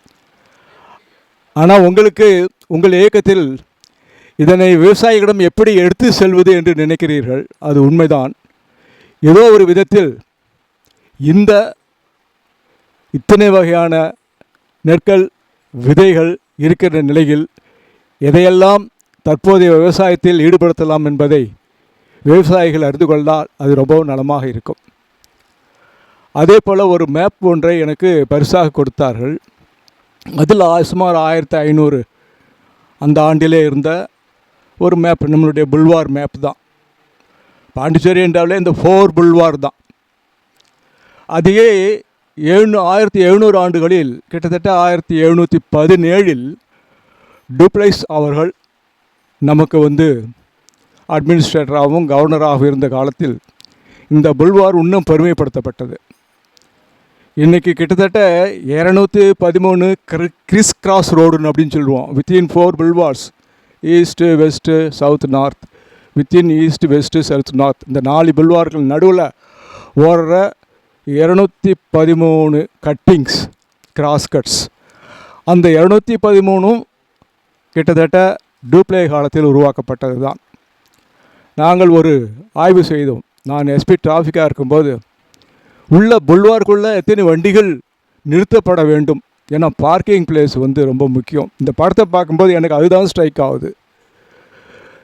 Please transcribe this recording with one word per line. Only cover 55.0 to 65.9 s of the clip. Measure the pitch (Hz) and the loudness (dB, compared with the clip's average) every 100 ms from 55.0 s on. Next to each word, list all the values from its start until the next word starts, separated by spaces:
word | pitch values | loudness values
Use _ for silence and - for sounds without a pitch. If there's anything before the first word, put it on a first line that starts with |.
| 160 | 0
பெருமைப்படுத்தப்பட்டது. | 156 175 151 139 131 123 - 123 - _ _ _ _ _ _ _ _ _ _ _ _ _ - | 0 0 -2 -6 -8 -10 -12 -14 -16 _ _ _ _ _ _ _ _ _ _ _ _ _ 0
இன்னைக்கு | 156 175 175 | 2 2 0
கிட்டத்தட்ட | 160 160 185 196 214 190 175 196 196 131 | -4 -2 -2 -2 0 0 0 -2 -6 -6
இருநூத்தி | 151 180 190 196 202 196 190 | -2 0 0 0 2 2 2
பதிமூணு | 175 180 185 180 185 190 - | 0 0 0 0 -2 -4 -8
கிரி-, | 165 170 _ - | -8 -8 _ -2
கிறிஸ் | 202 208 - | 0 0 -4
கிராஸ் | 196 190 - 160 | -2 0 0 2
ரோடுன்னு | 165 160 151 | 2 2 -2
அப்படின்னு | 151 156 | -2 -2
சொல்லுவோம். | 151 135 131 - 131 | -2 -4 -4 -6 -6
Within | - 180 170 170 | -2 -2 0 0
four | 175 156 | 0 0
boulevards, | 165 170 160 127 - _ _ _ _ _ | -2 0 -2 -4 -14 _ _ _ _ _
ஈஸ்ட், | 156 170 170 - 170 156 | -2 0 0 -2 0 2
வெஸ்ட், | 156 147 - 160 160 | 0 -2 -4 -2 -4
சவுத், | - 143 147 143 | -4 -2 -2 -2
நார்த், | 135 139 - - _ _ | -4 -4 -8 -20 _ _